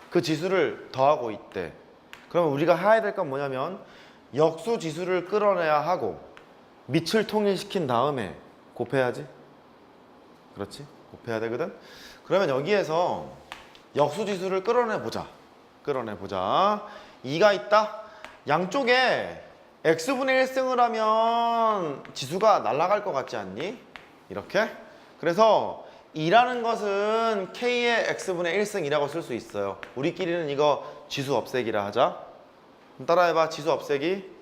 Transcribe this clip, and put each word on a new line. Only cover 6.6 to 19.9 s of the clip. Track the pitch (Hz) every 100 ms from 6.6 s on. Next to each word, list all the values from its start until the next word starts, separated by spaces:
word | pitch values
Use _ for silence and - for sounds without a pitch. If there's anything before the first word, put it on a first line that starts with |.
| - - -
밑을 | 160 165 220 -
통일시킨 | 214 202 185 - 190 139
다음에 | 120 143 135 92 76 - - -
곱해야지. | - 120 135 123 123 147 - - - - - - - - - - - -
그렇지? | - 98 - 147 - -
곱해야 | - - 110
되거든? | 113 120 180 - - - - - -
그러면 | 175 175
여기에서 | 131 156 208 151 160 170 92 - - - - - - - 131
역수 | 143 165 208
지수를 | 190 185 190
끌어내보자. | 190 247 233 185 110 104 85 - - - - -
끌어내보자. | 143 131 113 101 95 98 95 147 202 208 - - - -
이가 | 127 160 208
있다? | 190 - 214 214 - - - - - 127
양쪽에 | 156 185 277 240 247 247 139 90 82 - - - -
X분의 | 151